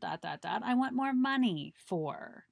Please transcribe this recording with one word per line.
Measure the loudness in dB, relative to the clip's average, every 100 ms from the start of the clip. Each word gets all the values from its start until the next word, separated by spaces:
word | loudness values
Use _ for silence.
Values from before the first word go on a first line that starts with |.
dot, | -6 -4
dot, | -6 -6
dot. | -4 -2 2
I |
want | 2 2 0
more | 2
money | 2 4 4 4 2 -6 -12
for | -4 -2 -2 -6 -10 -16 -10